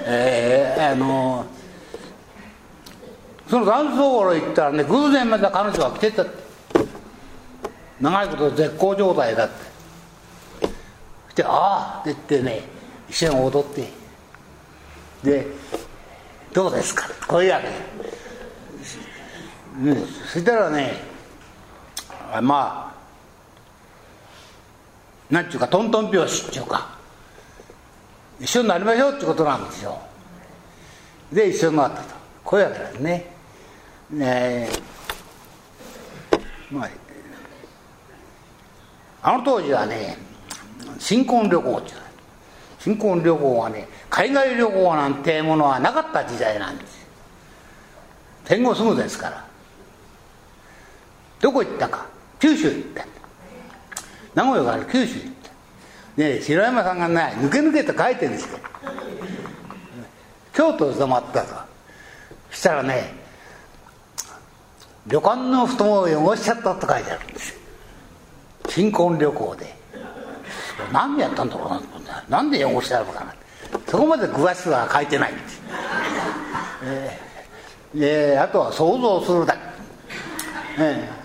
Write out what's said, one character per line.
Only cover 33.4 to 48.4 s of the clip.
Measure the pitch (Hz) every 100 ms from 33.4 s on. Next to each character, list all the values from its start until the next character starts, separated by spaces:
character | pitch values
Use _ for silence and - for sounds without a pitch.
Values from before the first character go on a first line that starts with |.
| - - - - - - - 151
え | 131 123 123 120 117 - - - - - - - - - - - - - - - - - - - -
ー、 | 139
ま | -
あ、 | - - - - - - - - - - - - - - - - - - - - - - -
あ | - 240
の |
当 | 254 233
時 | 139
は | 127 107
ね、 | 110 101 - - - - - - - - -
新 | - 220 254
婚 | 240 208
旅 | 170
行 | 135 113
っ |
て | -
い |
う、 | - - - - - - - - -
新 | 175 208
婚 | 214 170
旅 | 165 156
行 | 139 120
は | 113
ね、 | 107 - - -
海 | - 214
外 | 277 269 240
旅 | 226
行 | 190 180 156
な | 139
ん | 139
て | 165 156
も | 156 156
の | 143
は | 131
な | 165
か | 277
っ | 320
た | 156 -
時 | 117
代 | 113 104
な | 92
ん | 90
で | -
す | -
よ。 | - - - - - - - - - - - - - -